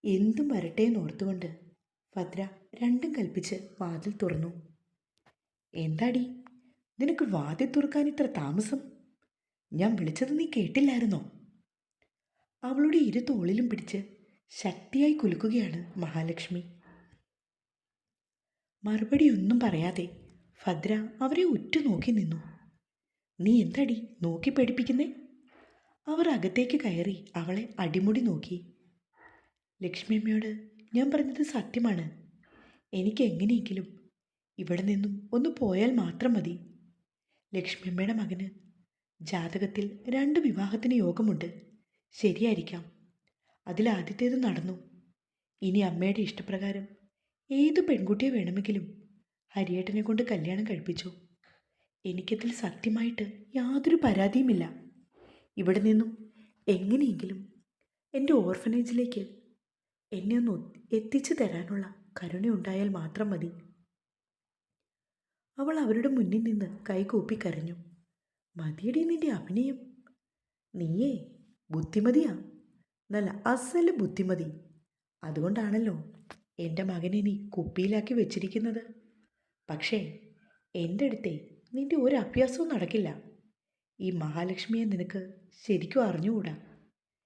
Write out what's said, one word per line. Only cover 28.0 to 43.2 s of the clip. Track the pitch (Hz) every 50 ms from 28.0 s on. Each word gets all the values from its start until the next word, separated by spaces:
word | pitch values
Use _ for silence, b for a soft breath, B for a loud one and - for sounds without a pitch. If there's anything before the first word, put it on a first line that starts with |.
| 190 208 214 254
നോക്കി. | 247 220 170 151 - - 180 175 - - - _ _ _ _ _ _ _ b b b b b b b b b b _ _ _ _
"ലക്ഷ്മിയമ്മയോട് | 185 175 170 - - - 220 214 214 220 214 214 214 220 214 - - - - - - _ -
ഞാൻ | 240 269 277
പറഞ്ഞത് | 285 294 294 269 - - 302
സത്യമാണ്. | - - 240 - - - 240 233 233 196 170 160 151 - - - - _ _ b b b b b b b b b b -
എനിക്ക് | 190 185 208 220 214 269
എങ്ങനെയെങ്കിലും | 214 170 165 190 214 240 220 - - 196 190 175 - - - - _ _ _ _ _ _ _ _ _ _
ഇവിടെ | - 180 156 175 175
നിന്നും | 190 202 208 196 202 208 202 - - - 233
ഒന്ന് | 247 277 330
പോയാൽ | - - 262 208 185 185 214 247
മാത്രം | 254 233 185 170 170 - 226 254 240
മതി. | 208 151 165 175 - - - - - - - _ _ _ _ _ _ _ _ _ _ _ _ -
ലക്ഷ്മിയമ്മയുടെ | 185 175 - - - - 185 175 180 190 208 226
മകന് | 220 208 175 185 175 196 190 - - - - _ _ _ _ _ _ _ _ _ _
ജാതകത്തിൽ | 165 - - 180 165 165 165 202 202 190 202 214 202 208 - - - 247
രണ്ട് | 240 269 277 285 302 349
വിവാഹത്തിന് | 311 269 180 185 196 196 208 214 220 247 254
യോഗമുണ്ട്. | 240 196 175 180 - 220 214 180 156 175 170 - - - - - _ _ _ _ _ _ _ _
ശരിയായിരിക്കാം, | - - 208 170 - 226 233 214 165 160 - - 170 170 - _ _ _ _ _ _